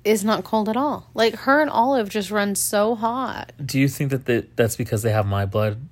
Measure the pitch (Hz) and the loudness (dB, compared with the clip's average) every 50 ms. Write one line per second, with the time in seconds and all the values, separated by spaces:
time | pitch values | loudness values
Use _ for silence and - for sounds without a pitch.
0 | _ 202 220 208 196 220 214 175 - - 220 220 208 208 214 247 285 294 254 220 | _ 0 2 2 2 0 0 0 0 0 0 0 0 0 0 0 0 -2 -2 -4
1 | - - - 220 226 226 220 - - 269 269 302 311 285 - 220 226 262 277 254 | -8 -10 -2 0 0 0 0 0 2 4 4 4 4 2 2 2 2 4 2 0
2 | 208 196 - 214 196 180 214 208 202 202 196 - - - - 202 208 220 240 214 | 0 -2 -4 -4 -4 -2 -2 0 0 0 -2 -2 -2 0 2 2 2 2 0 0
3 | 226 226 233 262 254 - - 101 104 - - - 143 131 - 135 139 139 139 - | -2 -2 -2 -2 -4 -6 -6 -10 -12 -14 -12 -12 -8 -2 0 2 2 2 0 -2
4 | 147 135 135 127 - - 120 113 - - - - 117 113 - - 120 - 117 104 | -4 -2 -2 -4 -2 0 0 0 -2 -4 0 2 2 2 2 -4 -4 -2 -2 -2
5 | 110 113 107 110 104 101 98 101 101 98 104 107 107 107 104 117 139 - | 0 0 0 2 0 0 0 0 -2 0 0 0 0 0 -2 -6 -12 -16